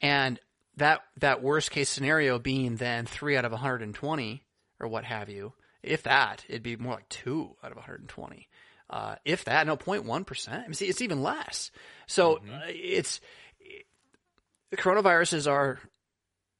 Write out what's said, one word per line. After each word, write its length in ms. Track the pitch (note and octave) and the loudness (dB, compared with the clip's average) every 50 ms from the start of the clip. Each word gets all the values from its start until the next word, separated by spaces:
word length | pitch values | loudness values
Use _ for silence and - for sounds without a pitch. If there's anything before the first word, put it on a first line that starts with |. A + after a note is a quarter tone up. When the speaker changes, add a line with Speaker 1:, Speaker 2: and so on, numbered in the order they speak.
Speaker 1:
And 400 | - C#3+ C#3+ C#3 C3+ C3 A#2+ - - _ _ _ _ _ _ | 2 2 4 4 2 2 -2 -4 -10 _ _ _ _ _ _
that, 280 | - D3 D3+ D#3 D3 - _ _ - | 2 6 6 6 4 2 _ _ 0
that 240 | D3+ C#3+ C3 - | 2 4 4 4
worst 280 | B2 C3+ D3 D#3 D3 - | 2 2 2 2 0 0
case 180 | - D3 C#3 - | -2 -2 -2 0
scenario 500 | - - C#3 C#3 D#3 D#3 D3 C3+ B2 A#2+ | 0 -2 0 2 2 4 4 2 2 0
being 360 | A#2 C3+ C3 C3+ C3 B2 A#2 | 0 -2 0 0 0 -2 -2
then 300 | A2 B2 A#2+ A#2+ A#2 A#2 | -2 -2 -2 -2 -4 -4
three 300 | A#2 - - D3 D3 C#3+ | -6 -8 -6 0 2 2
out 80 | C3 A#2+ | 2 2
of 80 | A#2 | 0
a 40 | A2+ | -2
hundred 260 | A2 C3+ C3+ B2+ A#2+ | -2 -2 -2 -2 -2
and 120 | A2+ G#2 G#2+ | -4 -8 -8
twenty 520 | - - C#3+ D#3 D3+ A#2+ G#2+ A2+ C#3 - _ _ _ _ _ _ _ | -6 -4 -2 -2 -2 -2 -4 -8 -10 -14 _ _ _ _ _ _ _
or 80 | - A#2 | -8 -6
what 160 | A2 A2 A2 | -6 -6 -4
have 240 | - A#2+ G#2+ G#2 G2+ | -6 -6 -6 -6 -8
you, 240 | G2+ G2 G2 A2 - _ _ _ _ _ | -10 -10 -10 -12 -14 _ _ _ _ _
if 200 | - - D3+ D3+ - | -4 -2 -2 -2 2
that, 400 | - C3+ C#3 B2+ G#2 G#2 - - - | 2 4 4 4 2 0 -8 -12 -10
it'd 140 | - A#2+ A2 | -10 -8 -6
be 120 | A#2+ A#2 | -6 -6
more 180 | A2 A#2 B2+ A#2+ | -6 -6 -6 -6
like 140 | - - _ | -8 -8 _
two 480 | - - - - C#3 D#3+ C3+ - - _ | -14 -8 -6 -4 -4 -4 -4 -6 -12 _
out 80 | - - | -16 -16
of 80 | - - | -16 -16
a 40 | |
hundred 180 | - - - - | -16 -16 -16 -16
and 80 | - - | -16 -18
twenty. 400 | - - - - - - - _ _ - - - _ _ _ - | -16 -14 -14 -14 -16 -18 -20 _ _ -20 -20 -20 _ _ _ -10
Uh, 260 | - G#2+ G#2+ G#2+ G#2+ - _ | -8 -8 -6 -8 -10 -8 _
if 200 | C#3 E3+ - - | -2 -2 -2 0
that, 220 | A#2 B2 D#3 D#3 | 2 2 2 4
no, 100 | D3+ D#3 | 2 0
point 280 | - - F3 G3 G3+ - | -2 -2 -4 -4 -2 -2
one 200 | A2+ A#2 E3 G3 | -2 -4 -4 -4
percent. 340 | - B2+ - - - A#2+ F#3 A#3+ | -6 -10 -12 -10 -8 -10 -10 -8
I 20 | |
mean, 80 | A3 D3+ | -10 -6
see, 120 | - G3+ F#3 | -4 -2 -2
it's 140 | F#3 - | -2 -2
even 200 | B3+ G#3+ E3 C#3 | -2 -2 -2 -2
less. 480 | C3+ D#3+ C#4+ D#4 - - - - - - - - - - - - - - | 0 -2 -2 -4 -6 -8 -8 -8 -8 -10 -12 -20 -20 -20 -20 -20 -12 -2
So, 280 | - - F3 E3 D#3 | 4 6 6 6 6
Speaker 2:
Mm-hmm. 140 | D#3 G#2 G#2 | 4 0 -10
Speaker 1:
uh, 80 | A#2 D3+ D#3 | -12 -10 -10
it's, 540 | E3+ - E3 F3 F3+ - F3+ - - - - - - - - - - _ _ _ - - - - _ _ _ _ _ _ _ _ _ _ _ _ _ _ _ _ _ | -10 -10 -8 -6 -2 0 0 0 -2 -8 -10 -12 -20 -20 -20 -20 -20 _ _ _ -20 -20 -20 -20 _ _ _ _ _ _ _ _ _ _ _ _ _ _ _ _ _
the 60 | G3+ | -6
coronaviruses 720 | - - F#3 F#3 G#3+ G3 F#3+ F3 E3 E3+ - E3+ D#3 C#3+ D3 | 0 2 4 4 8 8 8 8 8 6 4 2 0 2 4
are, 280 | C#3 C#3+ C#3 C3+ B2 - - - _ _ _ _ _ _ _ _ _ _ _ _ _ | 4 4 4 2 0 -4 -10 -20 _ _ _ _ _ _ _ _ _ _ _ _ _